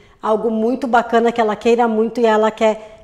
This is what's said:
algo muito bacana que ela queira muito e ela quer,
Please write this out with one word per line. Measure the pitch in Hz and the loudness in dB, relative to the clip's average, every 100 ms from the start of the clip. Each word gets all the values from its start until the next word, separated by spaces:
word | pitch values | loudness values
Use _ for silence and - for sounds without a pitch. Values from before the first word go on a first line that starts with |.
| - _ | -20 _
algo | 214 220 233 | -2 -2 -2
muito | 220 226 262 254 | -2 -2 -2 0
bacana | 233 233 233 233 | 0 2 0 0
que | 233 | 0
ela | 214 208 | -2 0
queira | 233 233 233 | 0 2 2
muito | 220 226 247 | 0 -2 0
e | 226 | 2
ela | 214 214 | 2 0
quer, | 214 220 214 - - | 0 0 -2 -8 -20